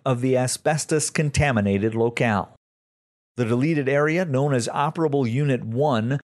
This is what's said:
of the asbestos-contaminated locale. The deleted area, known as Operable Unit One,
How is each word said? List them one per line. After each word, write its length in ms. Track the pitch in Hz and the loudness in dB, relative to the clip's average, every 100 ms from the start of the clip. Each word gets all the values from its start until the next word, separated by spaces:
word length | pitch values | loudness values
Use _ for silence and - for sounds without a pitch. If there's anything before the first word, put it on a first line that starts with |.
of 160 | - 123 | -2 0
the 160 | 131 127 | 2 2
asbestos-contaminated 1600 | 127 - - 156 - 156 - - 151 - 147 113 101 98 107 | 0 -2 -2 -2 0 -2 0 -2 0 0 2 2 2 2 0
locale. 600 | 113 113 120 120 101 - - _ _ _ _ _ _ _ - | 0 -2 0 0 0 -2 -12 _ _ _ _ _ _ _ -4
The 80 | 117 | 0
deleted 420 | 123 147 156 135 | 0 0 0 0
area, 380 | 143 151 165 180 | 0 2 0 0
known 260 | 131 143 | 0 0
as 160 | 131 113 | 0 -2
Operable 600 | 143 147 165 160 139 123 | -2 -2 0 0 0 0
Unit 340 | 123 147 127 | 0 0 -2
One, 560 | 110 113 147 120 113 139 - | -2 -2 0 0 0 -4 -6